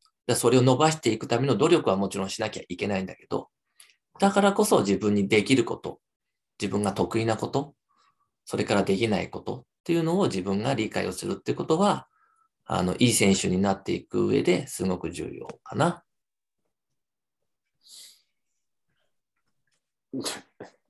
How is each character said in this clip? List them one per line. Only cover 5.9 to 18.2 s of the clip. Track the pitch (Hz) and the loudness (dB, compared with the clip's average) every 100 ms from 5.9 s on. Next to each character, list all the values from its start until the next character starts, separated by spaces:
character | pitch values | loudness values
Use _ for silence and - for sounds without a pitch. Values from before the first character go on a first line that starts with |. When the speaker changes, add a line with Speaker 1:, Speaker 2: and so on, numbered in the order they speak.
| - _ _ _ _ _ - | -14 _ _ _ _ _ -8
Speaker 1:
自 | 104 | -4
分 | 104 | -2
が | 101 | -2
得 | 101 90 113 | -2 -2 0
意 | 113 | -2
な | 104 | -2
こ | 95 | -2
と、 | 139 147 _ _ _ _ _ _ _ | -4 -6 _ _ _ _ _ _ _
そ | - 104 | -10 -6
れ | |
か | 107 | 0
ら | 104 | 0
で | 98 95 | 2 0
き | 113 | 2
な | 92 | 0
い | 87 | -2
こ | 98 | -8
と | - - | -10 -10
っ | - _ | -12 _
て | - | -2
い | 170 | 0
う | |
の | 160 185 | 0 0
を | 151 | 0
自 | 95 | -2
分 | 95 98 | -4 -2
が | 123 | -2
理 | 120 107 | -2 -2
解 | 98 95 | -4 -6
を | |
す | 90 98 | -6 -6
る | |
っ | |
て | 98 - | -6 -6
こ | - | -6
と | 123 160 | -2 2
は、 | 202 - - _ _ _ _ _ | 2 0 -6 _ _ _ _ _
あ | - 90 | -6 -2
の、 | 90 - | -2 2
い | 120 | 2
い | |
選 | 104 101 | 4 4
手 | 95 95 | 2 0
に | 92 | 0
な | 98 | 0
っ | 98 | -2
て | - | -4
い | 90 - | -6 -4
く | 101 101 | -2 0
上 | 104 | 2
で | - 180 - | 2 0 -4
す | - | -6
ご | 95 90 | -4 -4
く | 82 | -6
重 | 82 - | -8 -10
要 | - - - | -12 -16 -18
か | - | -10
な。 | - 165 - _ _ _ _ _ _ _ _ _ _ _ _ _ _ _ _ _ _ _ - - _ | -2 -2 -2 _ _ _ _ _ _ _ _ _ _ _ _ _ _ _ _ _ _ _ -20 -20 _